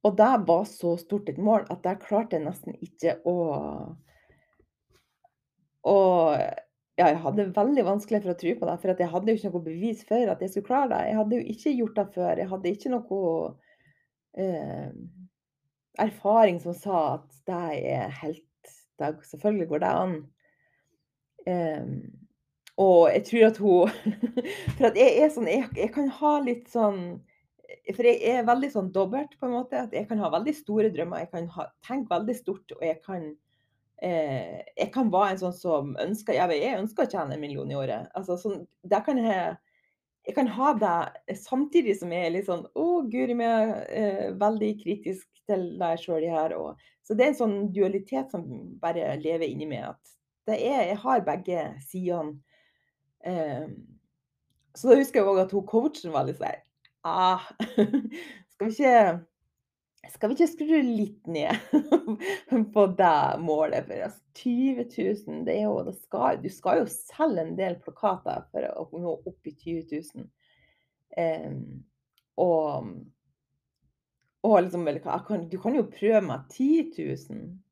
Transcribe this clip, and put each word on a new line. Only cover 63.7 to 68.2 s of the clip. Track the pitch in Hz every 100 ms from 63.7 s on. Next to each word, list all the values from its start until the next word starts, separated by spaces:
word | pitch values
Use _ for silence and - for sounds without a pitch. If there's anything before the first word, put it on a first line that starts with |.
| - -
For | - -
altså, | - _ -
tyve | 254 240 262 247 240
tusen, | - 190 208 - 156 165
det | 175
er | 214
jo, | 208 -
det | 190
skal, | - - 247 -
du | -
skal | - 185 -
jo | 226
selge | - - - 311 190 160
en | 170
del | 190 175
plakater | - 147 208 180